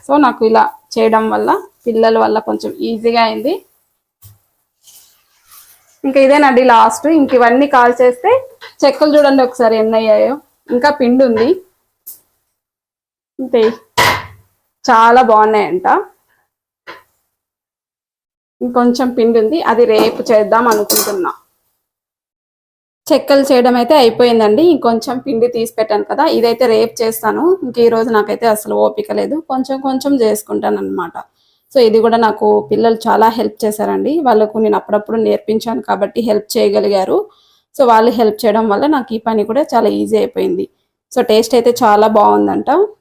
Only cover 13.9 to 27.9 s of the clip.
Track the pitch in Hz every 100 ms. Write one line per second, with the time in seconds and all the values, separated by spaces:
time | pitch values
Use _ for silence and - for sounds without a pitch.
13.9 | - - - - - _ _ _ _ -
14.9 | 226 226 240 226 214 214 214 180 180 185
15.9 | 302 415 _ _ _ _ _ _ _ -
16.9 | - _ _ _ _ _ _ _ _ _
17.9 | _ _ _ _ _ _ _ 247 247 240
18.9 | 240 254 247 226 233 214 320 - 226 240
19.9 | 220 220 240 247 214 208 226 240 214 202
20.9 | - - 202 160 - _ _ _ _ _
21.9 | _ _ _ _ _ _ _ _ _ _
22.9 | _ - 294 - 277 277 254 247 247 240
23.9 | 302 233 233 247 233 214 214 339 311 233
24.9 | 226 277 254 262 226 240 240 226 - 214
25.9 | 214 208 277 302 226 233 233 254 220 226
26.9 | 226 226 226 214 208 330 381 254 240 233